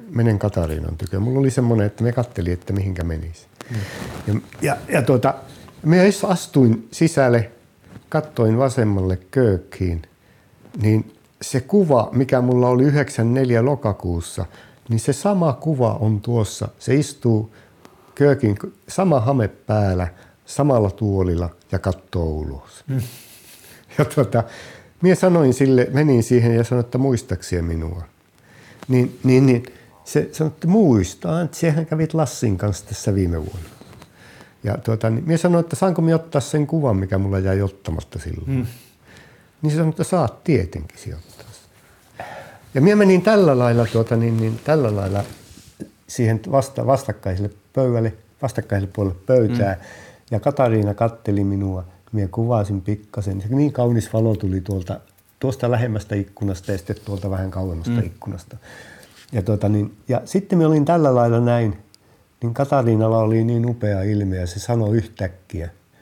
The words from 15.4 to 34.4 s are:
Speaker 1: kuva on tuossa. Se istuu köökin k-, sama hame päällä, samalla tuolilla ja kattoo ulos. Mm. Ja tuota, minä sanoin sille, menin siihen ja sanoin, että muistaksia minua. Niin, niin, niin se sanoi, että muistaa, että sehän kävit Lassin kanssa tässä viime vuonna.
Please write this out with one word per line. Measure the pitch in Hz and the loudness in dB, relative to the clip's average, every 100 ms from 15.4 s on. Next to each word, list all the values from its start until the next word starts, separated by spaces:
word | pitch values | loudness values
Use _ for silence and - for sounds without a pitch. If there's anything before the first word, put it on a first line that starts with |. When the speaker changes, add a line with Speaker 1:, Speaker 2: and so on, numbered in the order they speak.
| 165 | 0
Speaker 1:
kuva | 120 160 143 117 | -2 -4 0 0
on | 104 110 104 | 0 0 -2
tuossa. | 120 120 104 - 104 - | -2 -2 -2 -4 -10 -8
Se | - 135 | 0 0
istuu | 147 - 120 107 110 - - _ - _ _ - | 0 -2 0 0 -2 -12 -20 _ -20 _ _ 2
köökin | 143 135 107 101 | 2 4 2 0
k-, | - - - | -6 -16 -8
sama | - 190 139 | -2 2 2
hame | 110 135 101 | 2 0 -2
päällä, | - - 107 98 90 87 - - _ - | -4 -4 0 0 0 -4 -8 -20 _ -8
samalla | - 147 123 101 | -2 2 4 2
tuolilla | - 107 98 90 85 87 - _ | 0 -2 0 0 0 -4 -8 _
ja | 90 | -4
kattoo | 95 90 - 90 82 | -2 -4 -6 -4 -4
ulos. | 78 76 69 - - - | -4 -8 -10 -16 -16 -8
Mm. | 135 120 - - - - - - - - - | -6 -6 -12 -20 -20 -20 -20 -20 -20 -8 -2
Ja | 143 | 0
tuota, | - 104 120 - - - - - _ | 0 0 0 -2 -8 -20 -20 -20 _
minä | 180 180 | 2 4
sanoin | 185 170 135 | 4 4 4
sille, | 123 135 127 - | 4 4 4 4
menin | 135 151 123 | 2 4 4
siihen | 110 123 117 117 | 4 4 4 2
ja | |
sanoin, | 113 123 117 | 2 -2 -2
että | 127 | 0
muistaksia | 135 120 - 87 - 90 | 0 0 -2 -8 -4 -4
minua. | 82 82 80 87 78 _ _ _ _ - - - - | -2 -4 -6 -10 -12 _ _ _ _ -20 -20 -16 0
Niin, | 127 127 - | 2 2 0
niin, | 127 131 135 | 4 6 6
niin | 120 120 - - _ | 4 -2 -16 -20 _
se | - 151 - | -4 -2 -2
sanoi, | - 156 | -4 -6
että | - 165 | -2 0
muistaa, | 214 180 110 87 - 175 160 | 4 4 4 2 -4 -4 -2
että | 160 - | -4 -2
sehän | 170 151 156 | -2 0 -2
kävit | 160 156 | -2 -2
Lassin | 160 131 - 113 90 | -2 -2 -2 -2 -2
kanssa | 104 92 - | -2 -4 -8
tässä | 104 - 98 | -6 -2 0
viime | 90 82 | 0 -2
vuonna. | 76 90 80 - - - - _ - - | -6 -12 -14 -20 -20 -20 -20 _ -20 -20